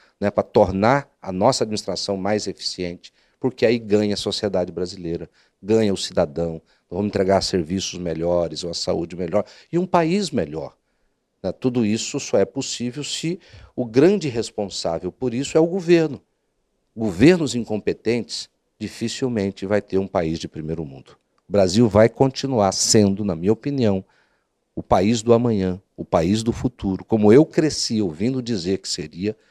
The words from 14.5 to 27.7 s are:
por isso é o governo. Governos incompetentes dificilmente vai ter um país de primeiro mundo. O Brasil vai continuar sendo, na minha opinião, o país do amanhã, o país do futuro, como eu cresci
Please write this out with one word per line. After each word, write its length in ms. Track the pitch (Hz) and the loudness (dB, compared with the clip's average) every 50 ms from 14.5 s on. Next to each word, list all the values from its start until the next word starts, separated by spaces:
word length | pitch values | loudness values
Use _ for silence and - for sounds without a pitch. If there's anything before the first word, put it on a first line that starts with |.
| - - 104 92 - - - 87 82 80 87 90 | -6 -6 -6 -6 -8 -6 -4 -4 -4 -2 -4 -8
por 240 | - _ 131 127 113 | -6 _ -6 -4 -4
isso 240 | 123 143 - - 160 | -4 -6 0 2 2
é 20 | |
o 60 | 165 | 2
governo. 560 | 170 175 196 165 170 175 165 160 151 131 - - _ _ _ _ _ _ _ _ _ _ _ _ _ _ | 2 0 -4 2 4 4 4 4 0 -4 -8 -14 _ _ _ _ _ _ _ _ _ _ _ _ _ _
Governos 600 | 107 113 104 85 87 120 165 185 170 156 123 113 | -4 -4 -4 2 6 6 8 8 6 2 -2 -4
incompetentes 920 | 120 107 - 107 101 - 98 85 - _ 110 117 120 98 - - - - - _ _ _ _ _ _ | -4 -4 -4 -4 -4 -2 -4 -4 -2 _ -2 -2 -2 -4 -6 -10 -12 -12 -14 _ _ _ _ _ _
dificilmente 880 | 107 98 - - 117 113 - - 135 127 120 107 98 98 95 - 98 | -10 -10 -8 -8 -8 -6 -4 -4 -4 -2 -2 -2 -2 -2 -4 -6 -4
vai 160 | 95 104 101 - | -2 -2 -2 -2
ter 160 | - - 95 | 0 -2 -2
um 80 | 98 | -2
país 320 | 95 - 95 85 80 82 80 | 0 -2 -2 0 0 -4 -4
de 80 | - | -6
primeiro 380 | 82 - 80 78 78 82 80 80 | -10 -12 -10 -8 -6 -6 -6 -8
mundo. 320 | 69 67 67 - - - _ _ _ _ _ _ - | -10 -12 -18 -20 -20 -20 _ _ _ _ _ _ -2
O 40 | 95 | 2
Brasil 360 | 101 95 90 87 113 123 107 | 2 2 4 4 4 4 6
vai 200 | 92 104 113 117 | 6 6 6 6
continuar 640 | - - 139 135 - - - 135 135 110 101 95 92 | 4 2 0 0 0 -2 -6 -2 0 2 2 2 2
sendo, 520 | - - - - 110 104 98 98 98 107 | 0 0 4 4 6 6 4 2 0 -2
na 100 | 101 85 | -4 -4
minha 180 | 80 85 101 110 | -2 0 0 0
opinião, 520 | - - 143 143 135 120 104 98 95 - - _ _ _ _ _ _ _ _ _ _ _ _ _ | 0 -2 -4 -2 0 0 0 0 0 -4 -8 _ _ _ _ _ _ _ _ _ _ _ _ _
o 80 | 107 - | -14 -2
país 380 | - 120 95 92 107 120 113 | 2 2 4 4 2 2 2
do 140 | 104 117 117 | 4 4 4
amanhã, 460 | 117 123 120 110 101 95 92 90 95 - _ _ | 4 4 2 0 0 0 0 -2 -4 -8 _ _
o 80 | - 175 | -14 -4
país 380 | - - 87 82 90 104 110 113 | 0 0 2 4 2 2 2 0
do 100 | - - | -2 -2
futuro, 520 | - - 131 - - - 98 95 - - | -2 -4 -6 -6 -4 -4 -4 -4 -4 -2
como 280 | - 113 110 104 104 110 | -2 0 4 6 8 8
eu 120 | 139 160 | 8 8
cresci 560 | 160 - - 156 147 | 6 2 0 0 0